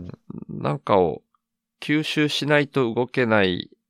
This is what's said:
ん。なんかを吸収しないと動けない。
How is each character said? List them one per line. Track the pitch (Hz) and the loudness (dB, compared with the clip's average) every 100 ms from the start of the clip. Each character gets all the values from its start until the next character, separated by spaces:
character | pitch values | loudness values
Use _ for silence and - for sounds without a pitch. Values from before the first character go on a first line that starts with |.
| 87 | -10
ん。 | - - - - | -16 -16 -16 -12
な | - 131 | -8 -6
ん | 143 | -4
か | - 101 | 0 2
を | 85 - - _ _ _ _ _ | 2 -2 -12 _ _ _ _ _
吸 | - 151 | -2 -2
収 | 151 156 147 | 0 0 0
し | - 143 | 0 2
な | 147 | 2
い | 143 | 2
と | 139 117 | 0 0
動 | 117 123 | 0 -2
け | 131 117 | 0 2
な | 110 | 4
い。 | 95 90 - _ | 4 0 -6 _